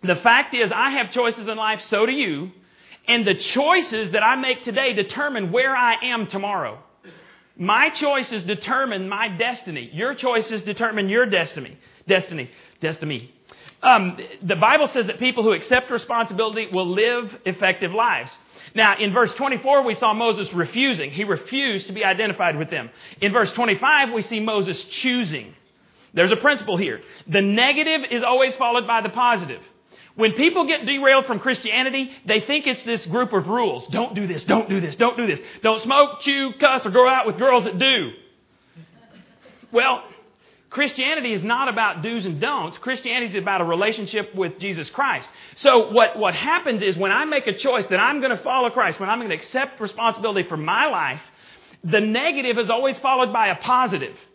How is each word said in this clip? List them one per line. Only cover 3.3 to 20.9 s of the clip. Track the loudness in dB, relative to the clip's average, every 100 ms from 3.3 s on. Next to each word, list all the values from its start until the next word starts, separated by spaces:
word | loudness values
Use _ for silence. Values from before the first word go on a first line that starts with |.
| 0
choices | 0 0 4 2 2 -4 -2
that | 2
I | 2 2
make | 0 -4
today | -2 -2 0
determine | -2 -4 -4 -4 -4 -2
where | 0 0
I | 2 2 0
am | -2 -4 -4
tomorrow. | -6 -4 -4 -6 -8 -18 _ -20 -20 -20 -20 _ _
My | 0 2 2
choices | 2 0 0 -2 -6
determine | -6 -6 -4 -4 -2 -4 -6
my | -4 -4
destiny. | -2 -4 -4 -10 -12 -10
Your | -6 -6
choices | -2 0 0 -2 -6
determine | -6 -4 -2 0 0
your | 2
destiny. | 2 2 -2 -6 -14 -18 _ _ 2
Destiny. | 2 2 -10 -12 -16 -20 _
Destiny. | -6 -4 -6 -8 -10 _ _ -20 -20 _
Um, | 6 6 4 -6 -14 -12
the | -4 2
Bible | 4 4 2
says | 0 -2
that | 0
people | -2 2
who | 2
accept | 2 2 0 0
responsibility | -6 -2 -2 -2 -2 -4 -4 -4
will | -4 -2
live | 2 2 0 -4 -8 -8
effective | 0 0 0 -2
lives. | 0 0 0 -6 -16 _ -20 -10
Now, | 2 4 4
in | 0
verse | 2 2
twenty-four, | 0 -4 -2 4 4
we | 4
saw | 0 0
Moses | 2 0 0 -4
refusing. | -4 -4 0 0